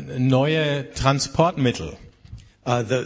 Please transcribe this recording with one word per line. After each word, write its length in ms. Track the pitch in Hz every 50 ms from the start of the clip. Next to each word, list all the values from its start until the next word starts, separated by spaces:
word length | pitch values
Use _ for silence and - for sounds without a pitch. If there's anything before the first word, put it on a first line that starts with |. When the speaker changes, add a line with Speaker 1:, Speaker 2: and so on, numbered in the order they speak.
| 143 135 135 127
Speaker 1:
neue 760 | 127 127 127 131 135 151 156 160 156 147 143 143 135 - -
Transportmittel. 1040 | - 123 135 139 135 - - - - 160 175 170 151 135 123 113 - 82 78 - - - - - _ - - - - - - _ _ _ 123
Speaker 2:
Uh, 160 | 120 123 117
the, 200 | 104 131 127 -